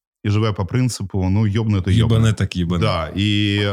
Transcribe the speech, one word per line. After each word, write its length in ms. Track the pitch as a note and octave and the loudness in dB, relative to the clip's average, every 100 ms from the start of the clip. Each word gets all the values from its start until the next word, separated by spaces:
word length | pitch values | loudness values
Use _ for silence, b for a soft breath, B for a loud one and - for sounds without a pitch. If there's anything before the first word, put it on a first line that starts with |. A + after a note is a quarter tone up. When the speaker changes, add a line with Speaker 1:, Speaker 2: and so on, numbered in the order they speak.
| _ _ | _ _
Speaker 1:
і 60 | G#2+ | -2
живе 220 | G#2 A2 | 0 0
по 140 | G2+ F#2 | -2 -4
принципу: 600 | A#2+ B2+ - G2 G2 F#2 | -2 -2 -4 -6 -2 0
«Ну, 160 | G2 A2 | 2 0
йобне, 360 | G#2 A2+ G2+ | 0 0 0
то 80 | F2+ | 2
йобне». 260 | G#2 A2 A2 | 2 4 4
Speaker 2:
Їбане 160 | A2+ | 2
так 240 | G#2 F#2+ F#2 | 2 -2 -2
їбане. 240 | E2+ F2 | -2 0
Speaker 1:
Да, 280 | G#2+ F2+ D2+ E2+ | 0 0 -4 -2
і 380 | G#2 G#2 G#2 G2+ G2+ | 0 0 0 0 -2